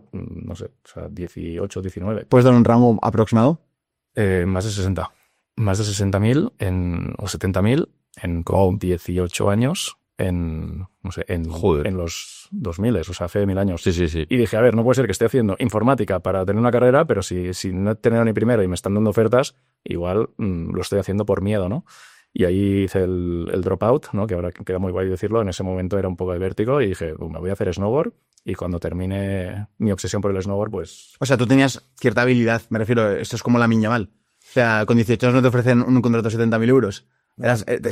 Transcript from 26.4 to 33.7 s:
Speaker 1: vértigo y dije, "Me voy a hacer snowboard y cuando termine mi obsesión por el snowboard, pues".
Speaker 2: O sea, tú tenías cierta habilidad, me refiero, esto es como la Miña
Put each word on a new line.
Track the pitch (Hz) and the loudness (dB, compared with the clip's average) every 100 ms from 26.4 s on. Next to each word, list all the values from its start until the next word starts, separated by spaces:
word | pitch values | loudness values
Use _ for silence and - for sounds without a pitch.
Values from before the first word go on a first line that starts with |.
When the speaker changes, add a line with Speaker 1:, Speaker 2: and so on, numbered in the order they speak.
Speaker 1:
vértigo | 92 98 110 147 | -4 -2 -2 0
y | 104 | 0
dije, | 90 82 78 | -2 -6 -8
"Me | 82 80 | -10 -8
voy | 90 | -6
a | |
hacer | 98 101 | -4 -4
snowboard | 87 101 135 220 - _ _ | -2 -2 -2 -2 -8 _ _
y | - 98 | -10 -8
cuando | 90 87 | -6 -6
termine | 85 85 92 98 98 98 90 101 104 _ | -6 -6 -6 -6 -4 -6 -6 -10 -14 _
mi | 110 | -2
obsesión | 95 - 104 | -2 -4 -4
por | 101 | -2
el | 95 | -2
snowboard, | 92 101 107 | -4 -4 -4
pues". | 98 85 - - _ | -6 -10 -14 -20 _
Speaker 2:
O | 131 | 0
sea, | 131 | 0
tú | 123 | 4
tenías | 135 135 - - | 4 4 0 -12
cierta | - 123 113 | -4 -2 2
habilidad, | 123 123 113 113 - | 2 2 2 0 -2
me | 113 | -4
refiero, | 107 117 107 | 0 2 2
esto | 98 113 113 | 0 -4 -6
es | |
como | 123 120 | 0 4
la | |
Miña | 117 | 4